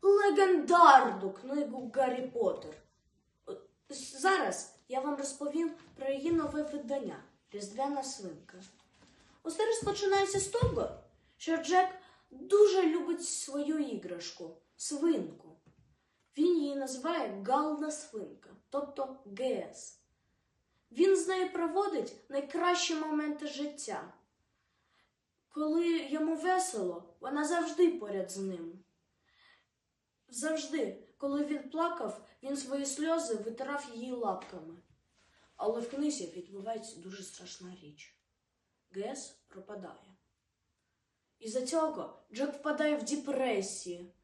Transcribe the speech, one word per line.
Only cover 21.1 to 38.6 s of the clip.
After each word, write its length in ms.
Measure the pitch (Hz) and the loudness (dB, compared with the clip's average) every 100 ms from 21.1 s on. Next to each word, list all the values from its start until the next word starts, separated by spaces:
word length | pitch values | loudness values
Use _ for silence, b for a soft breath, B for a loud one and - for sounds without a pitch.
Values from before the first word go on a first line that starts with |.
| 381 | 6
з 100 | 339 | 4
нею 240 | 381 370 | 0 0
проводить 600 | 359 330 349 403 302 - - - | -2 0 0 0 -2 -4 -10 -6
найкращі 680 | 277 285 339 349 349 339 320 | -6 -4 0 2 2 0 -2
моменти 520 | 311 302 302 294 294 | -2 -2 -2 -4 -8
життя. 680 | 277 294 285 - 190 180 - _ _ _ _ _ _ _ _ _ _ _ _ _ | -6 -8 -6 -8 -8 -10 -18 _ _ _ _ _ _ _ _ _ _ _ _ _
Коли 580 | 302 302 320 339 330 277 | -4 0 2 2 0 -2
йому 260 | 302 320 311 | -2 0 0
весело, 800 | 349 370 370 220 180 170 - - | 0 0 0 -2 -4 -6 -12 -12
вона 240 | 262 294 | -6 -2
завжди 460 | 302 339 320 - 349 | 0 0 0 4 4
поряд 420 | - 208 196 185 | 4 -4 -4 -4
з 60 | 196 | -4
ним. 460 | 190 180 165 185 _ _ _ _ b b b b b _ _ _ _ _ _ | -6 -6 -10 -14 _ _ _ _ b b b b b _ _ _ _ _ _
Завжди, 760 | 240 302 311 285 302 208 190 B B | -6 -2 -2 -2 -2 -2 -4 B B
коли 280 | 277 285 294 | -4 -2 -2
він 240 | 294 - | -2 -4
плакав, 520 | 311 339 339 214 - B B | -2 0 0 -6 -8 B B
він 140 | 262 277 | -8 -6
свої 280 | 254 277 277 | -4 -4 -4
сльози 500 | - 311 330 - 214 | -2 0 0 0 -4
витирав 560 | 214 226 262 285 247 | -4 -6 -4 -6 -6
її 180 | 226 254 | -10 -8
лапками. 640 | 247 220 185 - 180 160 170 _ _ _ b b b b _ | -4 -2 -4 -8 -14 -16 -18 _ _ _ b b b b _
Але 260 | 214 233 | -2 -2
в 80 | 233 | -4
книзі 440 | 277 302 - 170 185 | -4 -2 -2 -8 -10
відбувається 640 | 175 196 208 226 - - | -14 -12 -8 -8 -10 -16
дуже 240 | 180 196 | -14 -14
страшна 520 | 185 - 180 - 180 180 | -14 -18 -18 -18 -16 -18
річ. 340 | 147 151 - _ _ _ _ _ | -20 -20 -20 _ _ _ _ _